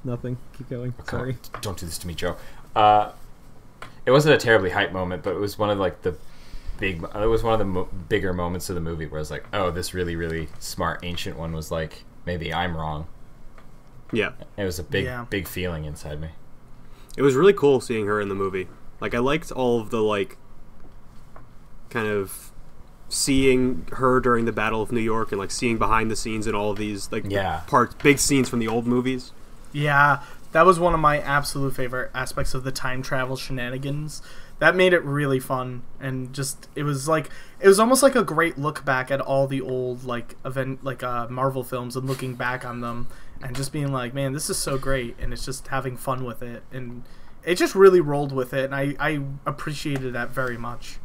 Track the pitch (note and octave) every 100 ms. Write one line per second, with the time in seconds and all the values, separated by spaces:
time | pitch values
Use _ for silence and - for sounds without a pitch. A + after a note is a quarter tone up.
0 | B2+ A#2+ B2 B2 - - C3 B2 B2 A#2+
1 | - A#2+ B2 B2 - - G#2+ F2 E2+ -
2 | F2+ D#2+ F2+ E2 - - - A#2 G#2+ G#2+
3 | G#2 - - - - - - - - -
4 | - C3+ D3+ B2 B2 A2+ F#2+ G2+ G2+ F#2
5 | F2+ F2+ G2 F2+ G2+ - G#2 G2+ F#2 -
6 | F#2 D#2 - - - - - - G2 E2+
7 | E2+ G#2 A2 A2+ A2+ A2 G2 F#2 F2+ F#2
8 | D#2+ G#2 F#2+ F2+ F2 F2+ - F2 E2 E2
9 | D2+ D#2 D2+ C#2+ - G2+ F#2 E2+ F2 F2+
10 | F2 E2 E2+ E2 D#2 - - - E2+ -
11 | F2 E2+ G2 D#2+ E2 D#2+ D#2 E2 D#2+ -
12 | - - - F2 E2 E2 F2+ E2 D#2 D2+
13 | D#2+ - - - - - - - - -
14 | - A#2 F#2+ - - - G2 E2+ D#2 F#2+
15 | B2+ B2 A#2 G2+ - - F2+ D#2+ D2+ D2
16 | D2 D2+ D#2 - - - - - - -
17 | - - C#3 C3 F#3+ G3 C#3+ C3 - A2
18 | G2+ G#2 G2+ G2 G2 F#2 F2+ - - -
19 | A2 A#2+ B2+ D#3 - - B2 A#2+ G#2 A2+
20 | G#2+ G2+ F#2+ - - - - - - -
21 | - - - - - - - - - B2
22 | G#2+ G#2 F#2+ - - - - - - -
23 | - - - C3+ C3+ B2+ B2+ - - -
24 | C3 B2+ B2 A#2 A#2 G#2+ G#2+ A2 G#2 A#2
25 | A2+ A2 A2 G2+ G2 - A#2+ A2+ G#2 A2
26 | A2 G#2+ A#2 A2 G#2+ G#2 G#2 G2+ G#2 G2
27 | - A#2 G2+ G2 F#2 D#2 - C3 A#2 -
28 | D3 C#3 - C#3 B2 A#2+ A2+ A#2 A#2 B2
29 | B2 B2+ - - - - - D3 D3 C#3+
30 | D3 C3+ - - - D#3+ F3 E3+ F3 D#3+
31 | D3+ D3 - C#3+ C#3 C#3+ C3+ - B2 B2+
32 | - B2+ B2+ - C#3 C3+ C3 - C3+ B2+
33 | C3+ C3+ B2+ C3 - C3 A#2+ C3 C#3 D3
34 | D3+ - - - - - D#3 F3+ F#3 F3
35 | C#3+ C#3+ C#3+ C3+ - C3 B2+ B2 - -
36 | C3+ C3 B2+ C#3 C3+ - - - D3 C#3
37 | C#3+ D#3 D3 - - - G3 G3 A3+ C4
38 | C4+ C4 G3+ D#3 E3 D3 D3 D3 C#3+ C3
39 | B2+ C#3 - C3+ C3+ C3+ B2+ B2+ B2+ B2
40 | B2+ A#2+ A2+ - C#3 C3 C3 C3 C3+ B2
41 | B2+ A#2+ A#2 B2+ C3+ C3 A#2+ B2 B2 B2+
42 | C3 C3 C3 B2 B2 B2+ B2+ A#2+ A#2+ A#2
43 | - - - - C3+ B2+ C3+ D#3 C#3 C3+
44 | A#2+ C#3 C#3 C#3 - F#3 - C3+ C3+ C3+
45 | A#2 - - B2 - C3 - C3+ C3 B2+
46 | - B2+ B2+ A2 A#2+ A#2 - B2+ B2 A#2+
47 | - - - - - F3+ E4 F#3+ F#3+ F3+
48 | D3 C#3+ C#3+ C3+ A#2+ C#3 C3+ C#3 C#3 C#3
49 | D3 D3+ C#3 C#3 D3 D3+ F3+ D3 D#3 C3+
50 | C3 B2 A#2+ C3+ B2+ A#2 A#2 A#2 - -